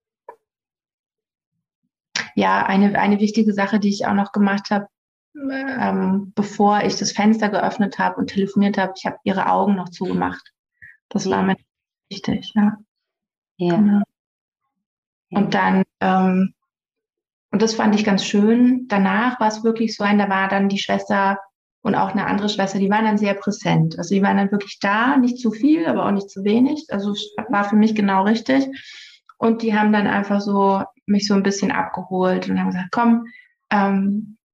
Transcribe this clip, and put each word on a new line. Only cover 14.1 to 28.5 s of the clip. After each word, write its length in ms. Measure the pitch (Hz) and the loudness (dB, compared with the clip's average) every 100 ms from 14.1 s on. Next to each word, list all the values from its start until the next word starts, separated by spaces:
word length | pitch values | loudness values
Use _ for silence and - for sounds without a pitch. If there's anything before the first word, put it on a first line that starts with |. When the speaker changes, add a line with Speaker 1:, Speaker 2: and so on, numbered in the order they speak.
| _ _ _ _ _ _ _ _ _ _ _ - | _ _ _ _ _ _ _ _ _ _ _ -6
Speaker 2:
Ja. 100 | 202 | -2
Speaker 1:
Und 140 | 196 | 0
dann, 300 | 202 190 190 190 - | 2 2 2 0 -2
ähm, 520 | 190 185 185 185 190 _ _ _ _ _ _ _ _ _ - | 0 2 2 2 0 _ _ _ _ _ _ _ _ _ -6
und 100 | 202 | 0
das 120 | 220 - | 0 2
fand 200 | 220 202 | 2 2
ich 80 | |
ganz 220 | 214 196 - | 2 0 0
schön. 640 | 202 214 233 247 254 - | 2 4 4 4 2 0
Danach 520 | 202 190 196 247 247 | 0 2 2 0 0
war 80 | 214 | -2
es 160 | 220 | 0
wirklich 320 | 226 226 220 - | -2 0 -2 -2
so 80 | |
ein, 140 | 202 208 | 0 2
da 120 | 196 | 2
war 180 | 190 196 | 0 0
dann 220 | 196 196 | 0 0
die 100 | 196 | -2
Schwester 580 | - 196 196 202 196 202 - _ _ _ | -2 -2 0 0 0 -2 -8 _ _ _
und 140 | - - | -4 0
auch 140 | 190 | 0
eine 140 | 196 180 | -2 -2
andere 220 | 196 208 | -2 -2
Schwester, 300 | 208 196 202 | -2 -2 0
die 100 | 196 | 0
waren 160 | 208 220 | 2 2
dann 120 | 208 | 0
sehr 160 | 202 | 0
präsent. 640 | 196 - 202 175 165 160 165 | -2 -4 -4 0 2 0 -2
Also 160 | - | -2
die 80 | 196 | 0
waren 160 | 196 196 | 2 2
dann 140 | 196 | 0
wirklich 280 | 202 - - | -2 -6 -6
da, 380 | 202 208 254 277 | -2 0 2 4
nicht 200 | 247 240 | 2 2
zu 120 | 220 | -4
viel, 340 | 208 302 320 320 | 0 2 2 2
aber 180 | 220 190 | 0 0
auch 60 | |
nicht 180 | 202 - | -2 -4
zu 140 | 196 | -6
wenig. 420 | 202 226 269 302 - | 0 2 2 0 -6
Also 220 | 196 202 | -6 -4
es 220 | 202 - - - | -6 -8 -8 -2
war 140 | 202 202 | -2 2
für 100 | 214 | 4
mich 200 | 220 214 | 2 2
genau 280 | 202 190 | 0 2
richtig. 440 | 202 226 - | 2 0 0